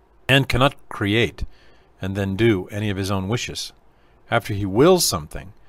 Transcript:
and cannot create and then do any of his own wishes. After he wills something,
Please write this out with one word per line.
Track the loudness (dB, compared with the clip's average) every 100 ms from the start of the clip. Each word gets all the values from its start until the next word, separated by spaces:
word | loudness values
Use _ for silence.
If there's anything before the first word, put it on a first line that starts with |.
| _ _ 2
and | 2 2
cannot | 2 2 0 -14
create | -4 0 2 0 -4 -12 -12 -20 -20 _ _
and | -6
then | -4 -4
do | 2 2 2 -2
any | -6 -4
of | -4
his | -2
own | -4 -2
wishes. | -4 -6 -10 -14 _ _ _ _ _ -4
After | -4 -2
he | -6
wills | -2 4 6 6
something, | 2 -4 -8 -14 -16 -20